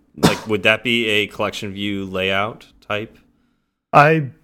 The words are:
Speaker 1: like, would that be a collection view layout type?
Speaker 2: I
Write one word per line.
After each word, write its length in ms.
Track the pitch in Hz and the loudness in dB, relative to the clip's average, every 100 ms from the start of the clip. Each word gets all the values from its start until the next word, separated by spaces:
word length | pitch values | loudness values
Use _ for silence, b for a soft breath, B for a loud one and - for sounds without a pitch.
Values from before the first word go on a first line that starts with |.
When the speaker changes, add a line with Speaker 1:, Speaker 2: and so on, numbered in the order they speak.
| _ - | _ -2
Speaker 1:
like, 300 | 110 98 107 | 0 0 -4
would 160 | 107 | 0
that 200 | 110 110 | 2 2
be 240 | 123 117 110 | 2 0 2
a 200 | 104 98 | 0 0
collection 460 | - 101 - 104 | -4 -6 -6 -10
view 320 | 98 101 98 95 | -6 -6 -4 -4
layout 600 | 92 95 98 107 117 - _ | -2 -2 0 -2 -8 -20 _
type? 380 | - 107 113 - _ _ _ _ _ _ _ | -8 -8 -8 -16 _ _ _ _ _ _ _
Speaker 2:
I 380 | 151 151 160 131 - | 6 6 4 -2 -10